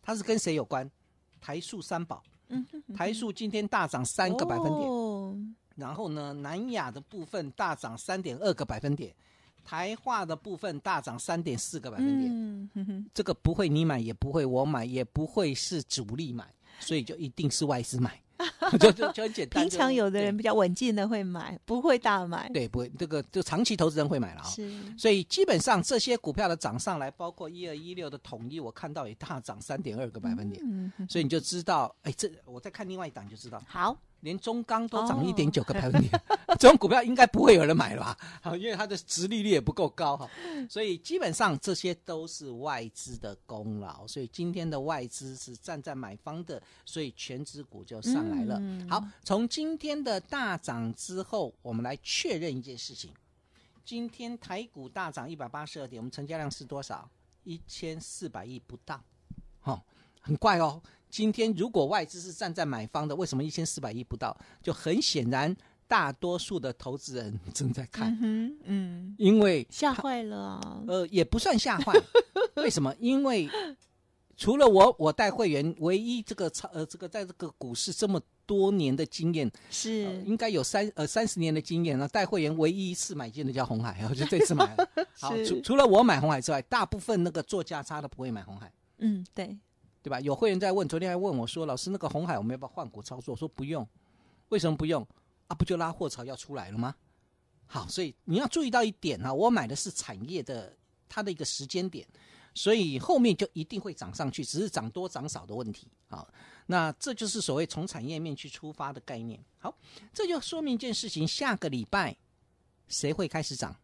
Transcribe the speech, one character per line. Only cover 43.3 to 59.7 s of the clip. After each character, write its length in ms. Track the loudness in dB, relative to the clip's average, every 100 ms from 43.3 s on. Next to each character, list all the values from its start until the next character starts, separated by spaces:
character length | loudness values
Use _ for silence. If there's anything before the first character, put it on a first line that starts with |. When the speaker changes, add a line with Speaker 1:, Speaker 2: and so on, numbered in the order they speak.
| -14 -12
Speaker 1:
功 320 | -10 -6 -6
劳， 260 | -8 -12 -12
所 160 | -10
以 60 | -10
今 260 | -6 -6
天 160 | -4 -4
的 100 | -4
外 280 | -4 -4 -6
资 280 | -10 -12 -12
是 220 | -14 -16
站 240 | -12 -10
在 140 | -8 -10
买 200 | -10 -12
方 280 | -12 -10 -10
的， 160 | -12 -14 -20 -12
所 160 | -8
以 100 | -8 -8
全 260 | -10 -10
指 200 | -10 -12
股 200 | -16 -18
就 160 | -14 -8
上 260 | -2 0 0
来 140 | -2
了。 160 | -2 -2
Speaker 2:
嗯。 280 | -4 -8 -4
Speaker 1:
好， 160 | -4 -4 -14
从 260 | -2 0 0
今 260 | -2 -4 -4
天 280 | -4 -4
的 180 | -2 -4
大 340 | -4 -4 -2 -4
涨 380 | -4 -4 -4
之 300 | -6 -8 -8
后， 280 | -4 -4 -4 -6
我 100 | -6
们 100 | -4
来 140 | -4 -8
确 340 | -4 -2 0 -2
认 180 | -2 -4
一 60 |
件 160 | -8 -12
事 160 | -12
情。 180 | -12 -16 -18 _ _ _ _ _ _
今 240 | -12 -8 -8
天 300 | -10 -12 -12
台 240 | -8 -8 -8
股 160 | -14 -12
大 220 | -8 -8
涨 180 | -8 -10
一 80 | -10
百 120 | -10
八 180 | -10 -12
十 140 | -12
二 80 | -12
点， 120 | -10
我 40 |
们 80 | -12
成 160 | -10 -8
交 100 | -6
量 140 | -6
是 120 | -8
多 200 | -10 -10
少？ 260 | -8 -12 -14 _ _ _
一 160 | -14 -14 -14
千 340 | -10 -8 -10
四 300 | -12 -10 -10
百 160 | -10 -12
亿 140 | -14
不 180 | _ -18 -12
到。 180 | -14 -14 _ _ -18 -18 -10
好， 220 | -6